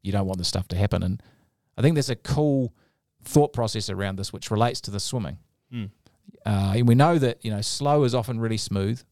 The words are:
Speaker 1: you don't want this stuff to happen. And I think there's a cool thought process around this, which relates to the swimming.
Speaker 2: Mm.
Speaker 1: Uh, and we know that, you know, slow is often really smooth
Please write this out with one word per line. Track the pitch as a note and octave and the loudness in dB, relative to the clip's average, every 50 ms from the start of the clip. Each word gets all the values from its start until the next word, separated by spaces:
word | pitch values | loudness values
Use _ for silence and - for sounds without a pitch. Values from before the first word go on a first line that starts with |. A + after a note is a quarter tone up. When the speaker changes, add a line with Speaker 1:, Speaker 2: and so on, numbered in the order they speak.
| _ | _
Speaker 1:
you | G2+ F#2+ | -2 -2
don't | G2+ F#2+ | 0 0
want | F#2+ F#2 | 0 -2
this | F2+ F2 | -2 -4
stuff | - - F#2+ F#2 _ | -2 -2 -4 -4 _
to | F#2 | 0
happen. | F2 G2 G2+ - F2+ F2 | 0 0 2 2 0 0
And | F#2 F#2+ - - - _ _ _ _ _ _ _ _ _ | 0 -2 -4 -8 -18 _ _ _ _ _ _ _ _ _
I | - | 2
think | A2+ D#3 E3+ | 2 2 4
there's | D3 C3 B2 | 2 0 -2
a | A#2+ | -4
cool | - _ - C#3 D3+ D3+ D3+ C#3 C3+ B2+ A#2 _ _ _ _ _ _ _ _ _ _ - | -6 _ -4 0 2 2 2 2 2 0 -2 _ _ _ _ _ _ _ _ _ _ -16
thought | - - D3 D3 C#3+ | 2 4 4 4 4
process | - B2+ A#2 G#2+ - A2 G2 - | 0 -2 -2 -2 -2 -4 -4 -4
around | F#2+ F#2 G2 F#2+ F#2 | -4 -4 -4 -4 -4
this, | F#2+ F#2+ - | -6 -8 -8
which | - F#2+ - - | -10 -12 -6 -2
relates | A2 G#2 A#2 A#2+ - - | 0 2 2 0 0 -6
to | - - | -10 -8
the | G2+ G2+ | -8 -6
swimming. | - - C3 B2 G2 C#2+ D2+ - _ _ _ _ _ _ | -6 -4 -4 -4 -6 -6 -10 -12 _ _ _ _ _ _
Speaker 2:
Mm. | B2 A#2+ G#2 G2 - _ _ _ _ _ _ - - _ _ | -10 -10 -10 -10 -12 _ _ _ _ _ _ -20 -20 _ _
Speaker 1:
Uh, | A2 G#2 G2 G2 F#2+ G2+ | -2 0 0 2 2 2
and | A#2 A#2+ | 4 6
we | A#2+ A#2 | 6 6
know | B2+ C#3+ E3 F3 | 6 6 6 4
that, | D#3+ C3+ A#2+ - _ - | 2 2 0 -2 _ -6
you | A2+ | -6
know, | G#2+ G2+ | -4 -4
slow | G#2+ - - - C#3 C#3+ D3 D3 C#3+ | -4 -6 -6 -2 0 2 2 2 2
is | B2 A#2 | 2 0
often | B2 A#2 B2+ A#2+ A2+ | -2 -2 -4 -4 -4
really | A2+ A2+ A2 | -2 -2 -2
smooth | G#2+ - - G2+ G2 G2 G2+ A#2 B2 - _ | -4 -4 -4 -2 -2 0 -2 -4 -6 -10 _